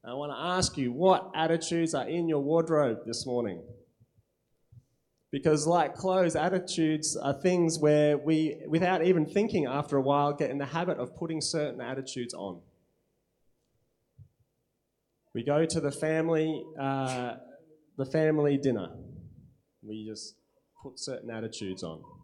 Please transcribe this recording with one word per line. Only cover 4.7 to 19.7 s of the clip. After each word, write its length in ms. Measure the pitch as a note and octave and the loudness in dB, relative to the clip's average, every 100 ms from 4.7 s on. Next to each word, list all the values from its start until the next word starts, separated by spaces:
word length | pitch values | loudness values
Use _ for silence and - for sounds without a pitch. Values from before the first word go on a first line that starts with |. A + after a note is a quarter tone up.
| - _ _ _ _ _ | -20 _ _ _ _ _
Because 360 | C#3+ C#3 D3+ D3+ | -2 2 2 4
like 280 | F3 D3 - | 2 2 0
clothes, 400 | F#3+ F#3 F3 D#3 | 0 2 2 2
attitudes 800 | E3 F#3 F3+ - D#3 D#3 D#3 - | 0 0 -2 0 0 0 -2 -4
are 180 | C#3 | -4
things 440 | C#3 F#3 F3+ E3 D3+ | 0 2 4 2 4
where 400 | D3+ D3+ D3+ D3 | 4 6 6 4
we, 400 | C#3+ D#3 D#3 - - | 2 2 2 -4 -2
without 360 | D#3+ F3+ F#3 | 2 2 2
even 220 | E3+ F#3 D3+ | 4 4 4
thinking 420 | G3+ A3 F#3 C3+ | 0 0 0 0
after 300 | C#3 D3 C#3+ | -2 0 2
a 40 | |
while, 320 | C3+ C#3+ C#3+ | 4 4 4
get 160 | C#3+ D3 | 0 -2
in 80 | C#3 | -2
the 80 | C#3 | -4
habit 320 | D#3+ F3+ D#3+ | -2 -2 -2
of 180 | B2 - | -6 -6
putting 240 | E3 D#3+ | -6 -4
certain 420 | C#3+ D#3+ D3 B2+ | -4 -2 -4 -4
attitudes 520 | A#2+ C3 C3 - A#2+ | -8 -8 -8 -8 -8
on. 280 | - G2 F2 _ _ _ _ _ _ _ _ _ _ _ _ _ _ _ _ - _ _ _ _ _ _ _ _ _ _ A2+ | -8 -10 -10 _ _ _ _ _ _ _ _ _ _ _ _ _ _ _ _ -20 _ _ _ _ _ _ _ _ _ _ -6
We 80 | |
go 220 | B2 D3 E3 | 0 2 2
to 140 | E3+ | 0
the 120 | C#3+ | -2
family, 760 | C#3 D#3 D#3+ D#3+ E3 D#3+ D3+ - - | -2 -2 0 2 2 0 -2 -8 -6
uh, 560 | C#3 C3+ C3 B2+ B2 A2+ - - _ - _ - | -2 -2 -2 -4 -6 -8 -16 -20 _ -20 _ -8
the 80 | C3 | -2
family 520 | D#3+ D#3 D#3 D3 C#3 | 2 2 4 2 2
dinner. 320 | C3+ A2+ F2 - - - - - - _ _ | 2 -2 -6 -12 -16 -16 -18 -20 -20 _ _